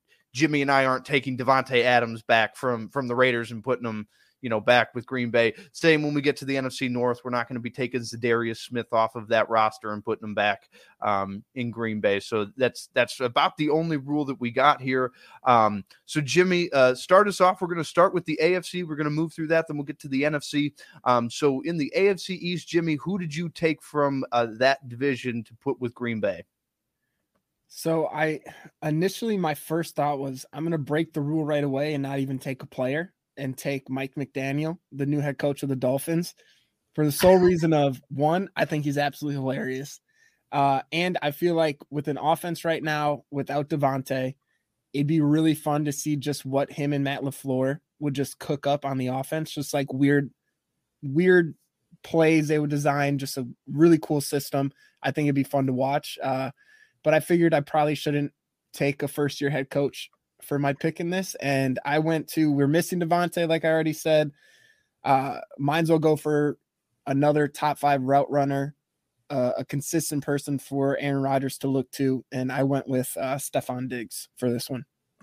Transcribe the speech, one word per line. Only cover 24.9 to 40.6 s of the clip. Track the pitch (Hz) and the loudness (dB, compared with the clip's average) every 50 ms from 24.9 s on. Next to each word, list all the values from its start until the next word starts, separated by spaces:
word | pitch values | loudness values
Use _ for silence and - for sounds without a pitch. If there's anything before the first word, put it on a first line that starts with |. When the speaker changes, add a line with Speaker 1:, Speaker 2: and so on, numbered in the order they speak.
| 120 117 139 143 135 117 - 127 117 117 107 | -8 -2 -2 -2 -2 -2 -4 -6 -6 -6 -8
Speaker 1:
to | - 113 | -10 -18
put | - _ 139 127 - | -8 _ -6 -4 -4
with | 123 117 - | -6 -8 -6
Green | - 120 120 113 107 | -6 -6 -4 -4 -2
Bay? | 101 101 90 85 - - _ _ _ _ _ _ _ _ _ _ _ _ _ _ _ _ _ _ _ _ _ _ _ _ | -2 -2 -4 -6 -10 -18 _ _ _ _ _ _ _ _ _ _ _ _ _ _ _ _ _ _ _ _ _ _ _ _
Speaker 2:
So | - - - 160 165 160 151 - | -18 -6 -2 0 0 0 0 -2
I, | - 151 156 156 156 - - - - - - - - _ | -2 -2 -2 -2 -2 -4 -10 -16 -20 -20 -20 -20 -16 _
initially, | - 156 151 160 180 196 - - 240 226 214 190 | -4 -2 0 0 0 0 -2 -4 -4 -4 -2 -2
my | 175 151 151 | -2 -2 -4
first | - - - 160 170 160 - - | -4 -6 -4 -4 -4 -4 -4 -4
thought | - 143 143 143 135 | -2 -2 0 -2 -2
was, | 139 135 131 131 - - | -4 -6 -8 -10 -14 -14
"I'm | - 143 160 | -10 -6 -4
gonna | 165 165 156 | -2 -2 -4
break | 127 120 147 160 165 160 | -2 -2 -2 -2 -2 -2
the | - 156 | -4 -4
rule | 143 147 156 160 151 | -4 -2 -2 -2 -2
right | 147 151 147 | 0 0 0
away | 143 143 135 135 147 151 151 | 0 -2 -2 -2 -2 -2 -2
and | 139 | -4
not | 139 135 139 139 | -4 -4 -4 -4
even | 135 139 135 127 | -4 -4 -6 -6
take | - 139 131 - 139 | -6 -8 -8 -8 -12
a | |
player | - - - 131 131 139 156 175 190 _ _ _ _ _ - | -12 -8 -6 -4 -2 -2 -4 -6 -8 _ _ _ _ _ -10
and | 143 131 127 | -8 -8 -8
take | - - 143 139 135 - - | -6 -6 -6 -6 -6 -6 -8
Mike | 131 135 139 135 - | -6 -6 -6 -6 -6
McDaniel, | 151 135 - - 139 131 139 135 147 156 160 175 - _ _ | -8 -8 -6 -6 -6 -4 -2 -2 -2 -2 -4 -6 -8 _ _
the | - 139 139 | -6 -4 -2
new | 139 151 147 | -2 0 0
head | 143 147 135 - | -2 -2 -2 -2
coach | - 143 139 - | -2 -2 -2 -2
of | 147 139 | -4 -4
the | 135 | -2
Dolphins, | 127 131 127 135 135 - 165 165 170 175 - - _ _ _ _ _ _ _ _ _ _ _ _ | 0 0 0 0 0 -2 -2 -2 -2 -2 -4 -10 _ _ _ _ _ _ _ _ _ _ _ _
for | 151 151 | 0 0
the | 151 | 0
sole | 139 - 185 180 190 185 | 2 4 6 8 8 8
Speaker 1:
<laughs> | |
Speaker 2:
reason | 180 180 180 165 165 165 | 8 6 4 4 4 4
of, | 160 147 143 139 127 - - _ | 4 4 4 2 0 -2 -8 _
one, | 139 131 147 156 170 185 196 - - | -4 0 2 2 2 0 -2 -4 -2
I | - 160 | -2 -2
think | - 160 151 143 | -2 -2 -2 -2
he's | 147 139 143 | -2 -2 0
absolutely | 143 143 - - 147 147 143 139 | -2 -2 -4 -6 -6 -6 -4 -2
hilarious. | 131 131 131 - 202 131 131 131 143 - - - _ _ _ _ _ _ _ _ _ _ | -2 -4 -4 -4 -4 -6 -6 -8 -8 -12 -14 -20 _ _ _ _ _ _ _ _ _ _
Uh, | - 143 | 0 2